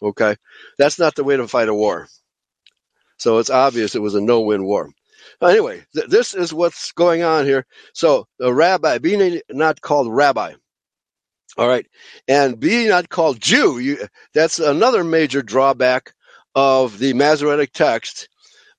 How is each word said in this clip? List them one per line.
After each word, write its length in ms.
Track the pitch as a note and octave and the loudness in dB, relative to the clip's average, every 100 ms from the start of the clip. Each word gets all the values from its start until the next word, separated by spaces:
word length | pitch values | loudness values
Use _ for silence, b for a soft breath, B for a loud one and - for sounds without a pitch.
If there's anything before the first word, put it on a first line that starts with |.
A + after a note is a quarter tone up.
okay? 340 | G#2 - A2 G#2 B B B - | -6 0 0 0 B B B 0
That's 200 | C#3+ - | 0 2
not 160 | D#3+ D3 | 0 0
the 80 | |
way 120 | C#3 C#3 | -2 -2
to 120 | A2+ | -2
fight 200 | B2+ A2 | -2 0
a 60 | |
war. 340 | G#2 G#2+ E2+ - _ _ _ _ _ _ _ _ _ _ - | 0 -2 -2 -8 _ _ _ _ _ _ _ _ _ _ -4
So 200 | A#2+ A2+ | 0 2
it's 120 | A2+ | 2
obvious 440 | C3 C3+ A#2+ G#2+ | 2 2 0 -4
it 80 | A2 | -4
was 120 | G#2 G2+ | -4 -2
a 40 | |
no-win 440 | G#2+ A#2+ G#2+ G#2 | 0 0 0 -2
war. 260 | F#2+ G2+ D2+ _ _ b b b | -2 -4 -6 _ _ b b b
Anyway, 420 | F3+ G#3+ C#3+ F2+ - | 2 2 0 -6 -10
th-, 140 | D3+ C3 | -10 0
this 260 | G3+ A#3+ | 0 0
is 180 | G3 E3+ | -4 -6
what's 400 | D#3 F3 - - | -2 -4 -4 -10
going 300 | - F3 E3 | -2 0 2
on 220 | E3+ D#3+ | 0 0
here. 220 | C#3 C3+ - b b | 2 0 -4 b b
So 340 | - E3 C3 - - | -2 0 0 -2 -6
the 140 | B2+ | -2
rabbi, 460 | B2+ E3+ F#3 D3+ B2 | 2 2 2 0 -2
being 420 | D#3 G3+ F#3+ E3+ - | -2 0 0 -2 -8
not 300 | C3 D#3 - | -2 -2 -2
called 320 | - D3 A#2+ | -2 -2 0
rabbi, 420 | A#2 C#3+ A#2 F2 C#2 _ _ _ _ _ _ _ _ _ - | 0 0 0 -6 -10 _ _ _ _ _ _ _ _ _ -4
all 120 | A#2 | 0
right, 180 | B2+ - B B B - | 0 -4 B B B 0
and 320 | C#3 C#3 A2+ | 2 2 0
being 300 | D3 A#3 A3 | -2 0 2
not 200 | F3+ E3+ | 0 0
called 320 | - D#3+ A#2 | -2 -2 -2
Jew, 380 | - A#3+ A3+ B2 | 0 2 2 0
you, 200 | C3 C#3+ - b b | -4 -6 -10 b b
that's 240 | D3+ D#3+ - | 0 0 0
another 460 | D3+ D3 A#3+ G#3+ | -2 2 2 0
major 380 | E3+ D#3+ D3+ C3+ | 0 0 0 -2
drawback 720 | A#2 B2+ C#3 B2+ B2+ B2+ - _ b b _ | -2 0 0 2 0 0 -4 _ b b _
of 440 | C#3 C#3 C3 B2+ G2+ | 0 2 2 0 -2
the 140 | C3+ | -2
Masoretic 580 | B2 C#3+ D#3 D3 D3 C#3+ | 2 2 2 2 0 -2
text. 560 | - D3+ A2+ - - - b b b b | 0 0 0 -6 -16 -20 b b b b